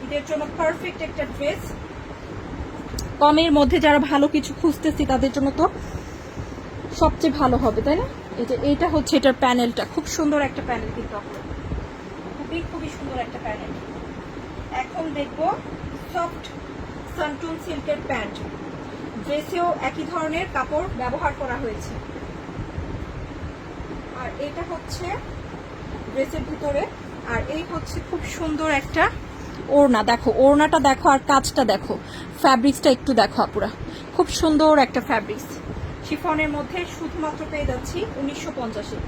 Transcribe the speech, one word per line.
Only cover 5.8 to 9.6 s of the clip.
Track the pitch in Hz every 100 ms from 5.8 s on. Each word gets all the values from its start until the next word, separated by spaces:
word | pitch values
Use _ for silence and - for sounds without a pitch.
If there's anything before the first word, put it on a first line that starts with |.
| - - - - - - - - - - - -
সবচেয়ে | 320 - 330 269
ভালো | 269 240
হবে, | 254 214
তাই | 254 320
না? | 508 - - -
এই | 240
যে | 254 285
এইটা | 285 330
হচ্ছে | 311 262 294
এটার | 277 254
প্যানেলটা, | 262 247